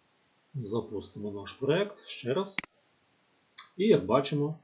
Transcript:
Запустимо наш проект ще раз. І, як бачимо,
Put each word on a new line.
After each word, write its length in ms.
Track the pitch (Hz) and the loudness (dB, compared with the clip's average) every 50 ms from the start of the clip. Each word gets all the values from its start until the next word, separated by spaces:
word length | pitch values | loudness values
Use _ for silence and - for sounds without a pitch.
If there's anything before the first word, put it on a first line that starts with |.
| _ _ _ _ _ _ _ _ _ _ - | _ _ _ _ _ _ _ _ _ _ -10
Запустимо 760 | 139 117 98 110 117 - - 110 95 - - - 110 104 104 101 | -8 -6 -2 -2 -2 -2 -4 -6 -8 -8 -8 -10 -8 -8 -6 -6
наш 200 | 101 98 - - | -8 -10 -12 -8
проект 540 | - 127 123 151 185 208 202 - - - | -2 0 2 2 2 0 -2 -4 -10 -14
ще 280 | - - - - 117 131 | -14 -12 -6 -4 -2 0
раз. 240 | 185 196 196 - - - - _ _ _ _ _ _ _ _ _ _ _ _ _ _ _ _ _ - - - _ | 0 -2 -2 -2 -4 -4 -4 _ _ _ _ _ _ _ _ _ _ _ _ _ _ _ _ _ -16 -16 -10 _
І, 100 | - 190 | 2 6
як 200 | 226 185 - 92 | 6 6 6 6
бачимо, 520 | 92 113 139 139 - 156 143 143 151 156 - | 4 2 2 2 2 0 0 0 -2 -2 -6